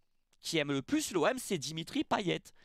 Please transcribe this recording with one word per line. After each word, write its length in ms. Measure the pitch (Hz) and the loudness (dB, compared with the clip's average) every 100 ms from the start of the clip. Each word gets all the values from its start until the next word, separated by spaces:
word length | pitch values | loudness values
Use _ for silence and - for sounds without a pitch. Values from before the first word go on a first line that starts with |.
| _ _ _ _ | _ _ _ _
qui 160 | - 160 | -2 0
aime 140 | 143 | 2
le 100 | 139 | 0
plus 280 | - 302 - | 2 0 2
l'O 140 | 185 170 | 2 2
M, 120 | 262 | 2
c'est 180 | - 185 | -2 -4
Dimitri 480 | 131 160 170 269 | -4 -8 -4 -2
Payet. 380 | - - 180 160 - - | 0 0 2 -2 -4 -20